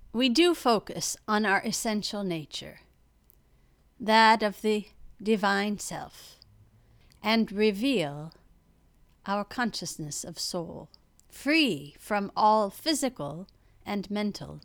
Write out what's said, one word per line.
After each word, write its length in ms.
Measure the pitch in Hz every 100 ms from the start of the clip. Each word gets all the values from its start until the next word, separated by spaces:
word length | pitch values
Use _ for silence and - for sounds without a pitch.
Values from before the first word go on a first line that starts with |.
| -
we 160 | 226 262
do 260 | 247 349 320
focus 600 | 247 214 - - - - -
on 180 | 214 208
our 160 | 196 226
essential 580 | - 226 214 - 208
nature, 560 | 196 160 147 - - - _ _ _ _ _ _ _ _ _ _ _ -
that 420 | 214 220 220 226
of 200 | 214 -
the 240 | 214 208 - - - -
divine 580 | 202 214 202 196 208 208
self, 580 | - 156 - - - - _ _ _ _ _ _ - _
and 300 | 214 226 214
reveal 800 | 202 214 196 277 226 143 147 160 - _ _ _ _ _ _ _ _ -
our 180 | 202
consciousness 800 | 202 - 233 - 175 - 151 -
of 160 | 180 156
soul, 500 | - 180 160 - 156 _ _ _ _
free 640 | - 269 320 269 143 143 -
from 320 | - 208 196 -
all 320 | 214 220 196
physical 800 | - 311 285 254 - 143 160 196 _ _ _ -
and 220 | 202 190
mental 520 | 208 208 - 143 151